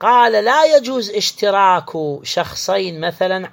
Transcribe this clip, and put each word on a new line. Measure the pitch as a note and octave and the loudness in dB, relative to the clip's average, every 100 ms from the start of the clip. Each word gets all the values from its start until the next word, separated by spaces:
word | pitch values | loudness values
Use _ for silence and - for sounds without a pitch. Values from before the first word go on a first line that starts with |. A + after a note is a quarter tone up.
قال: | - B3 A#3 | 2 4 4
"لا | A3 G#3+ D4 D#4+ D4 | 2 2 2 4 4
يجوز | A#3+ C4 G#3 | 2 -4 -4
اشتراك | G3+ - - G3+ G3 F#3+ F3+ - E3 D3+ C#3 | -4 -6 -2 0 4 4 2 -2 -6 -6 -8
شخصين | - - E3+ - - G3 F#3+ D#3+ | -6 -6 -6 -6 -4 -4 -4 -6
مثلا | E3+ E3 F#3 F#3 F#3 | -6 -4 -4 -4 -6